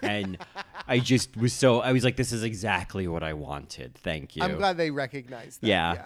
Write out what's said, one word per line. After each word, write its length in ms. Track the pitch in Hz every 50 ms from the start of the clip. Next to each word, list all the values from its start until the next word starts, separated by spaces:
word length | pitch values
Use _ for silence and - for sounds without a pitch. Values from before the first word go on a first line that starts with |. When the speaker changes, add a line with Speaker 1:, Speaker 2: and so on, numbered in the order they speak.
Speaker 1:
And 360 | - - 104 104 101 95 92 - - - - 190 -
Speaker 2:
<laughs> 240 | - - - - -
Speaker 1:
I 120 | 131 123
just 360 | 123 127 135 120 - - -
was 160 | 110 117 123
so, 300 | - - 139 131 117 120
I 100 | 113 127
was 140 | 131 131 117
like, 100 | 127 -
"This 160 | - 127 -
is 120 | 117 113 107
exactly 640 | 117 110 95 101 107 98 90 - - - 98 95 87
what 120 | 82 82 78
I 100 | 80 78
wanted. 600 | 76 71 69 71 71 76 - - - 65 64 -
Thank 420 | - - 90 82 78 69 - - -
you." 60 | 175
Speaker 2:
I'm 120 | 185 -
glad 220 | 160 202 196 185 165
they 120 | 165 156
recognized 720 | 143 143 139 123 - 139 123 123 131 117 113 - - -
that. 60 | - 110
Speaker 1:
Yeah, 260 | 98 90 82 85 85
Speaker 2:
Yeah. 100 | 85 -